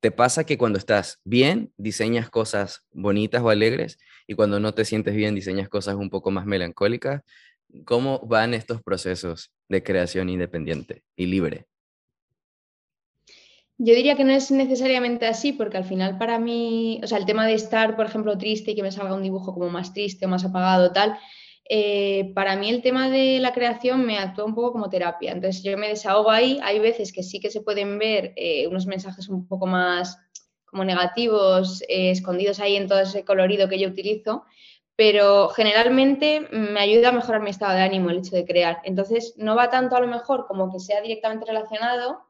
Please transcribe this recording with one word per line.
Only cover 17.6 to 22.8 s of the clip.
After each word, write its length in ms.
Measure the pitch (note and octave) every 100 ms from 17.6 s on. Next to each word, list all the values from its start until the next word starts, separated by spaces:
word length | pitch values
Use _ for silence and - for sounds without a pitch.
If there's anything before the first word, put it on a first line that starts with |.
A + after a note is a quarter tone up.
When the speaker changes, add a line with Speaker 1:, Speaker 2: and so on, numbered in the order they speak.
| A3 A3 A3 G#3+
Speaker 2:
por 80 | A3
ejemplo, 300 | A3 G#3+ G3+
triste 360 | G#3 G#3+ G#3+
y 20 |
que 80 | G#3+
me 100 | G3
salga 220 | F#3+ G3
un 80 | F#3+
dibujo 320 | F#3+ F#3+ F#3
como 160 | F3+ F3
más 240 | F3 F3+
triste 320 | - G#3 G3 F#3
o 20 |
más 160 | F#3
apagado, 480 | F#3 F#3 F#3 F#3 F3+
tal, 260 | F3+ G#3 - - - - _ _
eh, 640 | A3 G#3 G3+ G3+ G3 F#3+
para 220 | F#3+ G3 G3
mí 120 | G#3
el 140 | A#3+